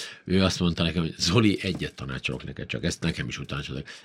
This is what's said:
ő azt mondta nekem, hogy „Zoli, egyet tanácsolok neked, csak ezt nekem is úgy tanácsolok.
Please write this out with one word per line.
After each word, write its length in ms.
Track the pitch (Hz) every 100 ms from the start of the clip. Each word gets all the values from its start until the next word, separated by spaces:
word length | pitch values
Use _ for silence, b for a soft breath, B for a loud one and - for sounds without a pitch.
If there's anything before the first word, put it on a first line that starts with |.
| B B
ő 180 | - 95
azt 180 | 92 -
mondta 220 | 87 82
nekem, 200 | 82 85
hogy 120 | 82 -
„Zoli, 400 | 85 113 107 -
egyet 320 | 98 78 73
tanácsolok 500 | - 67 64 - 64
neked, 220 | 69 - -
csak 180 | 58
ezt 180 | 80 -
nekem 260 | 82 - 62
is 100 | -
úgy 80 | 67
tanácsolok. 360 | 69 71 65 - B